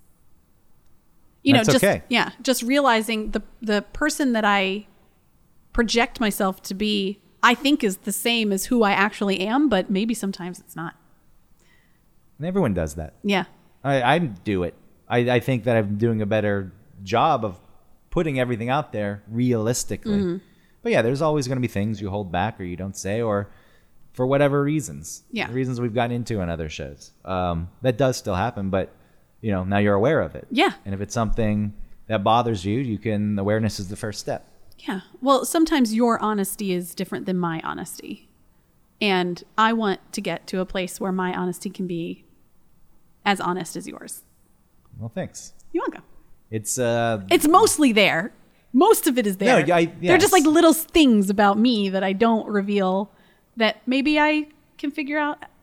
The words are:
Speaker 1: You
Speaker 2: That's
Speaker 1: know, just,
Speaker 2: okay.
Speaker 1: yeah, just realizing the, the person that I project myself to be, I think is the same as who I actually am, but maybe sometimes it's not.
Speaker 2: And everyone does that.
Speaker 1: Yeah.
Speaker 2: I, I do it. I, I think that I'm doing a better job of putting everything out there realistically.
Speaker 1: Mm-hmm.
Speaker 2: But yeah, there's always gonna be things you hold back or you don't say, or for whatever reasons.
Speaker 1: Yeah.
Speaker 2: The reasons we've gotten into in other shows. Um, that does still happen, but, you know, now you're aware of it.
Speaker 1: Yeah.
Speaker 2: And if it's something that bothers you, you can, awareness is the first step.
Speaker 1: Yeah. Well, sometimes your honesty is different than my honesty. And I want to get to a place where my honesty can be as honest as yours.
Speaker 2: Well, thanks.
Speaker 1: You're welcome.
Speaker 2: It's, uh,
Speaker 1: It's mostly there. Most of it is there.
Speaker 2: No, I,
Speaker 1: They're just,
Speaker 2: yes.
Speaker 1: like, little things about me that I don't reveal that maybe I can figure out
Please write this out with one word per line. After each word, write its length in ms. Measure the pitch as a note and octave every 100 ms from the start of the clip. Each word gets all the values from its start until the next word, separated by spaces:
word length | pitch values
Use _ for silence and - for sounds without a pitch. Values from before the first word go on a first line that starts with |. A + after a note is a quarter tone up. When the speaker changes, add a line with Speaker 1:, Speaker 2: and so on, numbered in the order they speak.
| _ _ _ - _ _ _ _ _ - _ _ _ _
Speaker 1:
You 100 | C4+
Speaker 2:
That's 140 | C4+ A3
Speaker 1:
know, 40 |
just, 100 | B3 G3+
Speaker 2:
okay. 180 | C#3+ -
Speaker 1:
yeah, 220 | A#3+ F3 -
just 200 | C4+ B3
realizing 720 | A#3 C#4+ C#4 A3+ A3 A3 G#3+
the, 100 | G#3+ - -
the 220 | A3 G#3 -
person 400 | - D4+ D4+ C#4
that 100 | A3+
I 440 | G#3 G3+ F#3+ G3+ - _ _ _ _ _ _ _ _
project 480 | - A3+ A#3 A#3 -
myself 420 | A3 - G3 F#3
to 100 | -
be, 480 | F#3+ G#3+ G#3 F#3+ G3+ _ _
I 120 | A#3 B3
think 300 | C#4+ D4 A3
is 120 | F#3
the 140 | -
same 400 | - A#3+ A#3 G#3+
as 140 | F#3+ -
who 180 | B3
I 80 | G3+
actually 480 | G3 G3+ - G3+ G3
am, 280 | G3 B3 D4+
but 200 | G3 F3+
maybe 240 | F#3+ A3
sometimes 460 | A3+ G3 F#3+ F3+ F3
it's 160 | - -
not. 200 | E3 - _ _ _ _ _ _ _ _ _ _ _ _ _ -
Speaker 2:
And 80 | D#3+
everyone 260 | F#3+ D3
does 220 | F2+ D#2+ D2+
that. 180 | D#2 -
Speaker 1:
Yeah. 220 | G3+ G3 - - _ _
Speaker 2:
I, 200 | C#3 C#3 A#2+ D#3
I 20 |
do 440 | E3 F#2 - F#2+
it. 100 | F2 - - _ -
I, 120 | A#2+ A#2+ B2
I 40 |
think 240 | - B2+
that 140 | A2+ A2+
I'm 200 | G2+ G#2
doing 240 | A#2 A2
a 40 | G#2
better 480 | A2 G#2 G2+ F#2+ - - F#2
job 420 | F#2+ A2+ D#3 C#3 A2
of 120 | F2 - - _ - _
putting 300 | - D#3 C3
everything 280 | B2 A#2 A#2
out 220 | C#3 D3+
there 320 | G#2+ G#2 G2+ -
realistically. 880 | A2+ B2 A#2 G#2+ B2+ - G2 A3 G3+
Speaker 1:
Mm-hmm. 200 | F#3 F#3 - _ _ _
Speaker 2:
But 80 | A#3
yeah, 100 | F#3
there's 200 | A2+ C3+
always 260 | D#3+ D3+ B2
gonna 140 | C3
be 60 | B2
things 340 | G2 G#2 G2+
you 80 | G2+
hold 200 | G2+ F#2+
back 300 | F2 G#2 -
or 40 | F#2
you 100 | F2
don't 220 | G2 F#2+
say, 240 | F#2+ A2
or 280 | A2+ G2+ G#2 - _ _ _ - -
for 160 | - B2+
whatever 340 | C#3 C#3+ C#3+
reasons. 600 | C#3+ D#3 C3 D2 D#2+ - _
Speaker 1:
Yeah. 160 | A#3 -
Speaker 2:
The 60 |
reasons 260 | B2+ B2+ A#2+
we've 140 | A#2+
gotten 180 | A2 A#2
into 300 | A#2+ A#2 A2
in 80 | E2+
other 180 | E2 D#2+
shows. 440 | - C#2+ C#2+ - _
Um, 460 | - F#2 F2+ E2+ F2 -
that 120 | C3 A2
does 200 | C3 B2
still 180 | - F2+
happen, 340 | A2+ G#2 G2
but, 220 | F#2+ F2 - _ _ _ _
you 100 | A2
know, 120 | F#2+
now 140 | F#2 G2+
you're 160 | G#2
aware 280 | G2+ A#2+ D3+
of 120 | E2 -
it. 120 | -
Speaker 1:
Yeah. 240 | A#3+ F#4 - -
Speaker 2:
And 100 | G2
if 60 |
it's 120 | G2+
something 600 | A2+ A2 - G#2+ G#2 G#2 - - - -
that 160 | A2
bothers 420 | G#2 A#2 A#2+ G#2 F#2
you, 140 | A2+
you 180 | C3+ G2+
can, 400 | A2+ G#2 G#2 G#2
awareness 420 | G2 A2 A2 -
is 80 | F#2+
the 60 | G2
first 240 | A2 G2+
step. 280 | - A#2 - - - -
Speaker 1:
Yeah. 220 | - F#3+ - -
Well, 240 | B3+ C4+ -
sometimes 480 | E4+ D#4+ D#4 A3+
your 260 | A3 A#3+ A3+
honesty 540 | G#3+ G#3+ F#3+ - G3+
is 220 | F3+ F3 -
different 320 | F#3 - G3+
than 100 | F3+
my 240 | F3 D#3+
honesty. 680 | - D#2 D#3+ - - G3+ _ _ _ _ _ _ _ -
And 440 | G#3+ F#3 F3+ F3 - -
I 160 | A3
want 260 | A3+ G#3 F#3 -
to 80 | -
get 260 | G3 E3+ -
to 120 | F#3+
a 60 | F#3
place 340 | G3 F3+ -
where 120 | G3
my 240 | F#3 F3+ F3+
honesty 340 | F3+ - G3+
can 160 | - F3+
be 400 | E3+ E3+ F#3 _ _ _ _ _ _ - - _ _ G#3
as 140 | F#3+
honest 360 | E3+ F3+ D#3+ E3
as 120 | G3
yours. 360 | - - - - _ _ _ _ _ _ -
Speaker 2:
Well, 120 | A2+
thanks. 400 | - D#3 - - - -
Speaker 1:
You're 120 | E4
welcome. 200 | B4+ - - - - - -
Speaker 2:
It's, 300 | A2 A2 B2+
uh, 420 | A#2+ A#2 A#2 A2 F#2+
Speaker 1:
It's 180 | F4 D4
mostly 440 | F#4+ A4 - C#4+
there. 420 | G#3+ F#3 D#3 A3 - _ _ _
Most 320 | B3 G4 - D#4+
of 120 | B3
it 80 | G#3
is 100 | F#3
there. 260 | A3 A#3+ D3+
Speaker 2:
No, 100 | F3
I, 100 | E3+
Speaker 1:
They're 320 | - F3+ F4
just, 160 | G4+
Speaker 2:
yes. 100 | F#4+
Speaker 1:
like, 20 | D4
little 220 | D#4 E4
things 560 | D#4+ - F4 C#4+ G#3+ G3
about 300 | G#3 G3+ G#3
me 300 | A#3+ A3+ G3
that 140 | F#3+
I 100 | F#3
don't 340 | F#3+ A#3 A3 -
reveal 640 | G#3 G3 G3+ F#3 F#3+ G3+ _ _ _ _ -
that 260 | A3 - -
maybe 320 | C4+ C4+ D4+
I 280 | D4+ D4+ D4+ - _ -
can 120 | D4
figure 260 | C#4 C#4 D4+
out 240 | D4 D4 - _